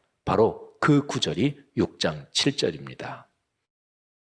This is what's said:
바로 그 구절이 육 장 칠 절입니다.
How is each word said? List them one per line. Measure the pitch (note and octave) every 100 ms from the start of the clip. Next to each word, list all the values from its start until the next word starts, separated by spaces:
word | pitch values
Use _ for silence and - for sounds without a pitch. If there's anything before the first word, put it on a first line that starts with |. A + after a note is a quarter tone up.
| _ _
바로 | - F#2+ G#2+ - - -
그 | - C#3+ C#3+
구절이 | C#3 - - C#3 C#3+ - -
육 | F2 -
장 | F2 D#2 -
칠 | - - -
절입니다. | F#2+ D2+ C2+ B1+ - - - _ _ _ _ _ _ _ _ _